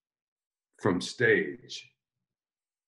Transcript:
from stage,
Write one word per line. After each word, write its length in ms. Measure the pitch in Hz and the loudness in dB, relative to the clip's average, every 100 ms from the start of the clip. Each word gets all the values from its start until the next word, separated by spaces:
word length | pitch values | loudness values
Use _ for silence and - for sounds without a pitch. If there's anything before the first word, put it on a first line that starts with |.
| _ _ _ _ _ _ _ _ | _ _ _ _ _ _ _ _
from 200 | 110 90 | -2 -2
stage, 880 | - - 113 98 73 - - - - _ _ _ _ _ _ _ _ _ | -4 0 2 4 0 -8 -16 -18 -18 _ _ _ _ _ _ _ _ _